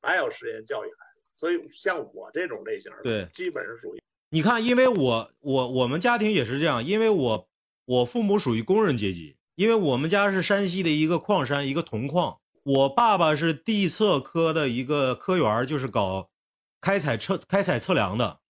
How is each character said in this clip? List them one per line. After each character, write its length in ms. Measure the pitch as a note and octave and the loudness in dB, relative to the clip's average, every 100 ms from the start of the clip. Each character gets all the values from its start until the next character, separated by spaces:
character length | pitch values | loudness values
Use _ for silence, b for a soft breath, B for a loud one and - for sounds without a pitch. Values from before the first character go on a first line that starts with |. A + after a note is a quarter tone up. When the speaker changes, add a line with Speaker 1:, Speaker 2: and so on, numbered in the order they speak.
Speaker 1:
哪 140 | C3+ F3+ | -4 -2
有 160 | C3 | -2
时 180 | - A#2 | -6 -10
间 100 | A2 | -12
教 220 | A2 B2 - | -8 -8 -8
育 20 | |
孩 80 | - - _ | -16 -20 _
子？ 60 | _ | _
所 180 | - E3 | -8 -2
以 60 | F3 D3 | -2 -4
像 240 | - G3 E3+ A#2+ | -6 -4 -4 -6
我 160 | - - | -14 -10
这 160 | - F3+ | -6 -6
种 160 | G#2+ | -8
类 160 | G#2+ G#2 | -8 -10
型 100 | - | -10
的， 120 | - | -8
Speaker 2:
对。 240 | B2 A2 F2+ | -4 -2 -4
Speaker 1:
基 160 | - F3+ | -8 -8
本 160 | D3+ F#2 | -6 -10
上 120 | A#2 | -12
属 160 | F2+ G#2 | -14 -16
于 60 | _ _ _ | _ _ _
Speaker 2:
你 120 | D#3+ | -2
看， 220 | E3+ A#3+ | 2 0
因 140 | A3+ B3 | 2 4
为 100 | C4 | 4
我， 440 | G3+ C3 A2+ A2 _ | 4 2 2 -2 _
我， 280 | C#3+ C3+ B2 | -4 -2 0
我 180 | C3 A#2+ | 0 0
们 120 | D#3 | 2
家 180 | A#3+ A#3+ | 0 2
庭 140 | G#3+ | 2
也 140 | G3 A2+ | 0 0
是 140 | C#3 | 0
这 60 | D#3+ | 0
样， 180 | B2 | 0
因 160 | C3 G#3+ | 0 0
为 100 | A3+ | 2
我， 400 | F#3+ B2 G#2+ - _ _ _ - | 2 2 -2 -6 _ _ _ -2
我 200 | B2 A#2+ | 0 2
父 180 | A#3+ | 0
母 160 | G#3 G3+ | 2 2
属 160 | B2+ A2+ | 2 -2
于 80 | |
工 220 | A2+ G3+ G3+ | 2 2 2
人 100 | B2 | 2
阶 160 | G2+ | -2
级， 260 | F2 D2+ - _ - | -4 -10 -20 _ -2
因 120 | G#3+ | 2
为 80 | A3+ | 2
我 220 | D#3+ B2+ | 2 0
们 120 | D#3+ | 2
家 220 | G3 G3+ | 2 2
是 100 | F#3+ | 0
山 260 | E3 G3+ G3 | 0 0 0
西 140 | F3+ | -2
的 80 | E3 | 0
一 160 | D3+ D#3 | 2 2
个 140 | E3+ | 0
矿 260 | - G3 C3 | 0 0 0
山， 220 | C#3+ C#3 | -2 -2
一 60 | |
个 80 | C3+ | -4
铜 260 | - G#2+ C#3 | -4 -6 -4
矿。 320 | E3+ C#3+ - _ _ | -2 -2 -6 _ _
我 260 | C#3 C3+ C#3 | 0 2 4
爸 280 | - A#3 G3 | 4 4 4
爸 180 | D#3+ D3+ | 4 2
是 180 | E3 | 0
地 340 | D3+ - G#3 F#3 | -2 -2 0 0
测 320 | - G#3+ D3+ | 2 2 2
科 340 | - E3 E3 | 0 -2 0
的 160 | D#3 C#3+ | 0 0
一 140 | A#2 | -2
个 300 | B2+ D3 C3 | -2 0 0
科 240 | B2 - F#3 | -2 -2 2
员 80 | A#2 | 2
儿， 200 | A2 C3 | 2 0
就 120 | D3+ | -4
是 100 | B2+ | -2
搞 440 | A2 G2 F#2+ - _ _ _ _ _ | -2 -2 -2 -8 _ _ _ _ _
开 180 | - G3 | -2 0
采 200 | D3 A2+ | 0 -4
测-， 200 | - F#3 - | -2 -6 -2
开 120 | G3+ | -2
采 160 | F#3 B2 | 0 -2
测 160 | - | 0
量 240 | D#3+ G2 G#2+ | 0 0 0
的。 220 | A2 - _ | -2 -4 _